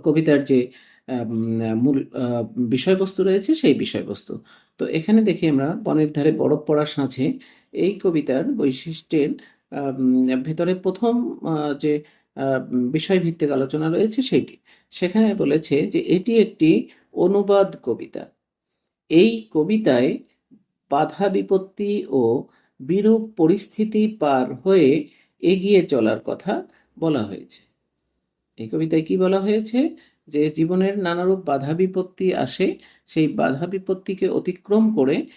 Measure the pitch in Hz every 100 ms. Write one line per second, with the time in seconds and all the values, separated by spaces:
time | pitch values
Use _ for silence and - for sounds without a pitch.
0 | 170 156 156 143 139 131 123 - - _
1 | - 127 113 117 113 113 113 110 131 135
2 | 135 - 123 120 110 - 120 127 180 190
3 | 190 - 190 196 196 320 190 123 - 107
4 | - 101 - 107 - _ _ _ - 160
5 | 160 220 214 165 165 139 139 180 - 151
6 | 151 151 139 - - 151 - 151 151 -
7 | 135 - 127 262 - _ _ 147 170 202
8 | 196 165 147 131 214 247 143 131 165 160
9 | - 160 139 - - _ _ 139 139 131
10 | 127 127 127 131 143 160 175 185 190 185
11 | 233 240 240 - - 156 147 143 151 147
12 | 151 _ _ - 135 131 - 123 123 156
13 | 160 190 165 165 147 135 135 151 160 175
14 | 220 220 254 151 - - _ _ _ -
15 | 180 214 220 - 143 151 160 143 190 165
16 | - 175 190 226 202 - 160 165 - _
17 | _ - 180 202 196 202 190 - - 110
18 | - - - _ _ _ _ _ _ _
19 | _ 160 220 226 - 156 156 220 208 127
20 | 131 - - _ _ - _ _ _ 143
21 | 156 - 196 196 190 190 190 - 202 208
22 | - 135 113 135 160 _ _ _ 135 185
23 | 208 226 220 - 160 202 - - 214 214
24 | 214 - 147 135 127 135 190 190 139 147
25 | - _ _ _ - 190 190 196 170 131
26 | 110 110 - - 180 277 370 _ _ -
27 | 165 143 101 92 - - _ _ _ _
28 | _ _ _ _ _ - 113 160 160 160
29 | 160 185 185 190 196 214 220 240 320 -
30 | _ _ _ 143 151 156 165 185 190 202
31 | 180 175 180 190 165 139 135 165 185 185
32 | 185 - 190 - 143 - 190 392 - _
33 | _ 160 151 - 156 135 180 190 190 190
34 | - 190 190 - - 180 - 208 220 214
35 | 135 160 -